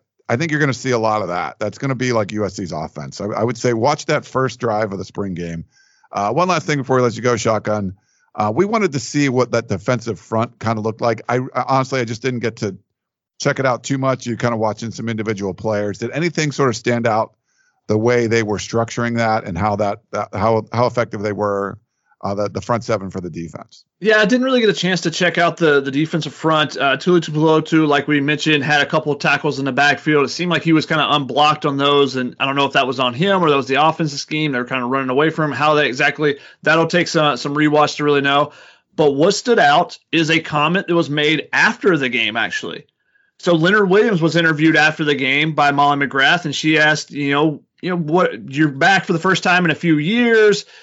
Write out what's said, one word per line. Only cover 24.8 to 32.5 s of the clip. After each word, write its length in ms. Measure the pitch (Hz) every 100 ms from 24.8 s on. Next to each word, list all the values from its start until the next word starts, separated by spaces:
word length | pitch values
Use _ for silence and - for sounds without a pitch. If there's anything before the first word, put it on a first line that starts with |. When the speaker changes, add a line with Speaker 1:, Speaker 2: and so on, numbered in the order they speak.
| 180 180
Speaker 2:
to 100 | 170
check 260 | - 180 170
out 200 | 170 160
the, 220 | 165 143
the 120 | 135
defensive 420 | 135 156 170 151
front. 420 | - 160 156 151 -
Uh, 220 | 139 160
Tuli 240 | - 175
Tuipulotu, 680 | 160 151 160 160 156 160 156
like 200 | 143 147
we 120 | 147
mentioned, 440 | 139 151 156 151
had 180 | 127 151
a 40 | 139
couple 260 | 156 151
of 80 | 143
tackles 380 | 160 143 156 131
in 80 | 139
the 60 |
backfield. 540 | 127 143 139 160 151 127
It 40 |
seemed 220 | - 175
like 120 | 160
he 100 | 165
was 120 | 156 143
kinda 220 | 160 117
unblocked 580 | 147 131 131 151 151 151
on 120 | 139
those, 380 | 143 143 139 127
and 200 | 123 -
I 60 |
don't 100 | 135